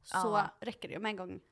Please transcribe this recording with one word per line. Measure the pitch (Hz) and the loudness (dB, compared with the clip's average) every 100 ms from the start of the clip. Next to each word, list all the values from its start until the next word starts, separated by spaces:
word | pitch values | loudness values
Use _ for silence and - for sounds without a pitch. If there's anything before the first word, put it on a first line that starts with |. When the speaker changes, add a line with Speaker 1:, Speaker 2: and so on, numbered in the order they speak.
Speaker 1:
så | - - | -2 2
Speaker 2:
Ja. | 214 208 196 - | 4 4 2 -2
Speaker 1:
räcker | 220 - - | -8 -6 -8
det | |
ju | 156 | -4
med | 214 | -4
en | 208 | -4
gång | 185 185 - | -6 -10 -12